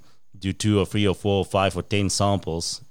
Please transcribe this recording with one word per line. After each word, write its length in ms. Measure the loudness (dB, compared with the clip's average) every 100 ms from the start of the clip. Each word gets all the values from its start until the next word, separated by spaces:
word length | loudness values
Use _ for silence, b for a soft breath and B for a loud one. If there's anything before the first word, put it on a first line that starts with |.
| b b -20 -8
do 140 | -6
two 260 | -2 2 2
or 60 | 2
three 220 | 2 0
or 60 | 0
four 220 | 0 0
or 60 | 2
five 320 | 2 2 0
or 40 |
ten 260 | -2 0 0
samples 720 | 2 2 2 -2 -4 -6 -8 -12